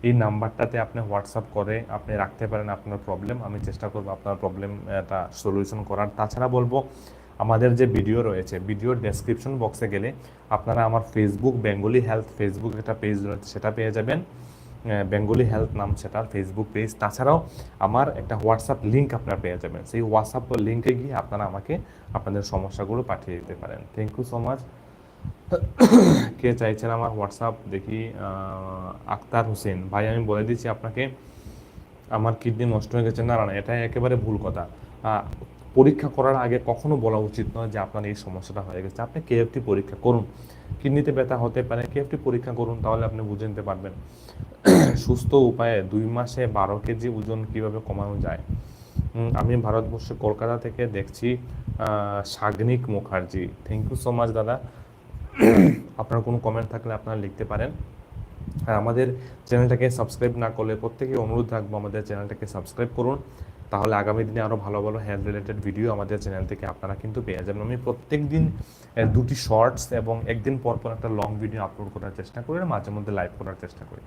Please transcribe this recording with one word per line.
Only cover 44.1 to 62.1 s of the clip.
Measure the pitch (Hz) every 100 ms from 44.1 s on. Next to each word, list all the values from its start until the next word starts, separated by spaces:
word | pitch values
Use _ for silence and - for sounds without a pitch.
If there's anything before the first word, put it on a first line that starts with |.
| - - - - -
<clears throat> | - 185 147 117
সুস্থ | - 123 -
উপায়ে | 143 123 117 117 110
দুই | 95 104 113
মাসে | 117 123 131 123
বারো | 104 95 104 117
কেজি | 113 120
ওজন | 110 104 110 110
কীভাবে | 110 110 110 -
কমানো | 98 101 101
যায়? | 85 80 - - - - - - - 113
উম, | 117 113
আমি | 113 120
ভারতবর্ষে | 107 110 110 117 - 110
কলকাতা | 107 107 113 120
থেকে | 117 113 120
দেখছি, | 101 95 - 117 123 - - -
আহ, | - 107 107 101 101 101
সাগনিক | - 104 98 117 123 127
মুখার্জি। | 101 - 95 90 95 87 - -
Thank | 107 104
you | 127 123
so | 120
much | 117
দাদা। | 113 107 131 - - - - - - -
<clears throat> | - 107 - 87 - - -
আপনার | 113 117
কোনো | 113 120
কমেন্ট | 110 113 113
থাকলে | 117 113
আপনারা | 107 - 110
লিখতে | 98 - 110
পারেন। | 107 127 156 - - - - - - - - -
আর |
আমাদের | 107 110 117 127 127 - - -
চ্যানেলটাকে | 120 123 120 123
সাবস্ক্রাইব | 123 113 - 123 117
না | 113
করলে | 113 110 107
প্রত্যেকেই | 113 113 131 131
অনুরোধ | 110 117 113
রাখবো, | 113 101 104
আমাদের | 101 101
চ্যানেলটাকে | 104